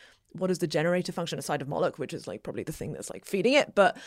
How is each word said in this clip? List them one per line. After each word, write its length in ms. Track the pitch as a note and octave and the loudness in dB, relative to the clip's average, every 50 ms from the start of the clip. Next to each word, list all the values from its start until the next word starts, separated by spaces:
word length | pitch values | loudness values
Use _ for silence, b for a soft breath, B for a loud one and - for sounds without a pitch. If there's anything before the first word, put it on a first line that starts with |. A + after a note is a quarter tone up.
| b b b b b _ | b b b b b _
what 180 | - - F#3 F#3 | -8 -2 0 0
is 80 | F3+ E3+ | 0 0
the 80 | F3+ | 0
generator 460 | D3+ E3+ D3+ D#3 F3 F3 F3+ F3 F3+ | 0 0 2 2 2 2 0 0 -2
function 260 | - F3+ E3+ - E3 - | -4 -4 -4 -4 -6 -6
aside 220 | - - D3 C#3+ | -4 -4 -4 -4
of 60 | C3+ C#3 | -4 -4
Moloch, 300 | - - F3+ C#3 - - | -2 0 0 0 0 -4
which 140 | B2+ - | -8 -8
is, 140 | - - - | -8 -10 -8
like, 160 | - G2+ - | -10 -10 -10
probably 200 | - - - - | -8 -8 -6 -6
the 100 | - - | -6 -8
thing 200 | E3 - D#3 D#3 | -8 -8 -8 -8
that's, 180 | D3+ - - - | -8 -8 -10 -10
like, 140 | - - - | -12 -12 -8
feeding 300 | - - F#3+ G3+ A#3+ C#4 | -4 0 2 4 6 6
it. 200 | C#4+ - - - | 6 4 4 6
But 220 | G#3 F#3+ - - B B | 6 6 6 4 B B